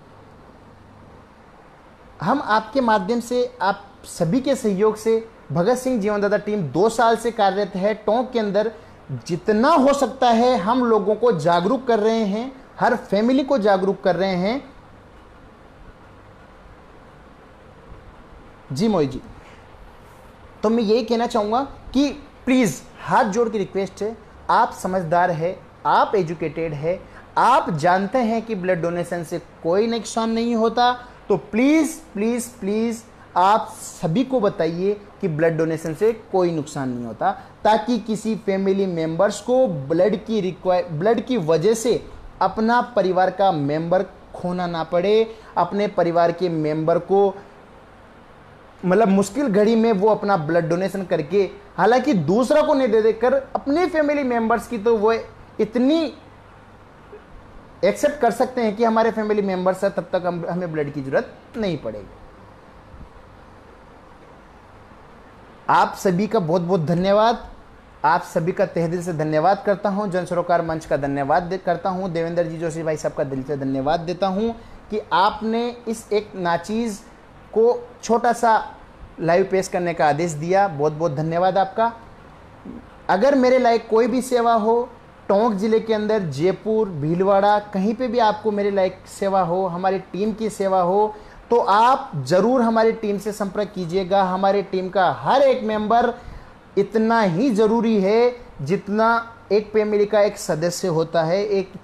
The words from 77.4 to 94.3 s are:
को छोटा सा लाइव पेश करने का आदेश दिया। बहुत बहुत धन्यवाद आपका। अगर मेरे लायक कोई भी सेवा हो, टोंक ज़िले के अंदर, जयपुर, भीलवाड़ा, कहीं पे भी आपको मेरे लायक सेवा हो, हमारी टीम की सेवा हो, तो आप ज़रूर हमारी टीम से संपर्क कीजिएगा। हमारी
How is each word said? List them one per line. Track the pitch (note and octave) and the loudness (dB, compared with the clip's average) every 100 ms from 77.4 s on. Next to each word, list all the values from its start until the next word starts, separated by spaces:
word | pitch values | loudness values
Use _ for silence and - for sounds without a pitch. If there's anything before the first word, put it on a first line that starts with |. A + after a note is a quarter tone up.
| - | -4
को | G#3 A3+ A#3+ - - | 2 2 2 -6 -12
छोटा | - A3+ A#3+ | -2 0 2
सा | A#3 A#3 G#3+ - - - - - - | 2 2 2 0 -14 -20 -20 -20 -4
लाइव | D#3 F3 F#3+ | 2 2 2
पेश | F#3 F#3 | 0 -2
करने | F#3 F3 | -2 -2
का | E3 D#3 | 2 2
आदेश | C#3+ F3 | 2 -2
दिया। | D3 E3 F#3+ G3+ | -4 0 2 2
बहुत | C#3+ D3+ | 0 -2
बहुत | D3+ E3+ | 0 -4
धन्यवाद | C#3+ D#3+ E3+ F#3 F#3+ | -2 -2 0 2 2
आपका। | F#3+ - A3+ - - - - - - - - - - - - | 0 0 -2 -4 -18 -20 -20 -20 -20 -20 -18 -18 -18 -10 -2
अगर | F#3 C4 | 2 4
मेरे | C#4 B3+ B3+ | 4 4 4
लायक | A#3+ A#3 - | 4 2 2
कोई | A3 A#3+ | 2 2
भी | B3 | 0
सेवा | A#3+ A#3+ A#3 | 0 2 2
हो, | A#3 G#3+ A#3 A#3+ - - - - | 2 2 0 -2 -12 -20 -10 0
टोंक | G3+ A#3+ | 2 2
ज़िले | F#3+ A3 A3 | 0 0 0
के | A3 | 0
अंदर, | G#3+ G#3 A3 | -2 0 0
जयपुर, | F3 C3+ F3+ F#3 G#3+ A3 G3+ | -2 0 0 0 -2 -2 -2
भीलवाड़ा, | D#3 D3+ E3+ F#3+ G3 G#3 G#3 | -2 -2 0 4 4 4 2
कहीं | G#3 F#3+ G3+ | 0 -2 -2
पे | A#3 B3+ | -2 -2
भी | A#3+ | 2
आपको | G#3+ G#3 A3 | 2 2 -2
मेरे | G3+ G3+ | -2 0
लायक | G3 F#3 F#3 - | 0 0 -2 -16
सेवा | - G3 F#3+ | -6 0 0
हो, | E3+ F3+ F#3+ | 2 0 -2
हमारी | F3 F#3+ F#3+ | -2 -2 -2
टीम | - F3 G#3+ | -6 -4 -4
की | G#3 G#3+ | -2 -6
सेवा | - G3 F#3+ | -2 0 2
हो, | F3 G3 G#3+ - - - - | 2 2 0 -4 -18 -20 0
तो | A#3+ | 2
आप | - G3+ A#3+ C4+ - D3 B2+ | 4 4 4 2 -2 -8 0
ज़रूर | F3+ A3+ B3+ | 2 4 2
हमारी | A#3 A3+ A3+ | 2 2 2
टीम | A3+ G#3 G3+ | 0 -4 -4
से | G#3 | -6
संपर्क | G3+ G3 G3+ G3+ | -6 -6 -4 -6
कीजिएगा। | F#3 E3+ F#3+ F3+ G3 | -6 -4 -2 0 2
हमारी | F#3 | 2